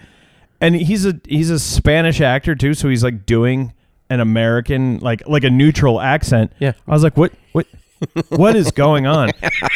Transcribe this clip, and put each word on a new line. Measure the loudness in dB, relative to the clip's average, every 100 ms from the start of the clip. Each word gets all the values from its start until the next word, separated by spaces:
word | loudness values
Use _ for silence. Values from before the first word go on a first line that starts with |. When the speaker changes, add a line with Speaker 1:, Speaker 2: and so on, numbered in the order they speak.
| _ _ _ _ _ _
Speaker 1:
and | 0
he's | 0 0 0 -2
a, | -4 -4
he's | -2 -2
a | -2
Spanish | -2 -2 2 2 2 0
actor | 0 0 -2
too, | -2 -2
so | -2 -2
he's, | 0
like, | -2 -4
doing | -2 0 2 -2 -6 -12 _ _ -6
an | -2
American, | 0 0 0 -2 -2 -2 -2 -4
like, | -4 -6 -2
like, | 0
a | 2
neutral | 4 4 4 2 2
accent. | 0 -2 0 0 0 -2
Speaker 2:
Yeah. | -6 -6 -4
Speaker 1:
I |
was | 0
like, | 2 2
"What, | 0 -2 _
what, | -6 -6 -12 _ _ -8 -8 -4
what | 2 2 2
is | 0
going | 0 2 2 0
on?" | 0 0 -4
Speaker 2:
<laughs> | -6 -6 -4